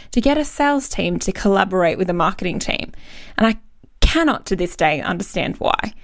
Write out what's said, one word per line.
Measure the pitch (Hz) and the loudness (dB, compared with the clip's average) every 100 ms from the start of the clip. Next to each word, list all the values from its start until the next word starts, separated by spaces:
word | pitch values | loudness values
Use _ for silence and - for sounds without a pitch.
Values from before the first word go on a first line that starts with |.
| - | -6
to | - | 0
get | 269 294 | 2 2
a | |
sales | 285 - 285 285 269 | 0 0 0 0 -2
team | - 175 175 | -4 -2 -2
to | - | -2
collaborate | 190 202 196 190 185 170 - | 0 2 2 2 2 2 0
with | 180 | -2
a | |
marketing | 175 165 190 185 - | 0 0 0 -4 -4
team. | - - - - - - - - | -4 -4 -6 -12 -16 -18 -10 0
And | 220 | 0
I | 220 - - - - | 0 -6 -20 -20 4
cannot | - 320 320 226 - | 4 6 2 0 -2
to | 185 | -2
this | 175 - | -2 2
day | 156 156 | 2 2
understand | - 175 196 - - - | -2 -4 -4 -2 -4 -2
why. | - - - - | 0 0 -4 -10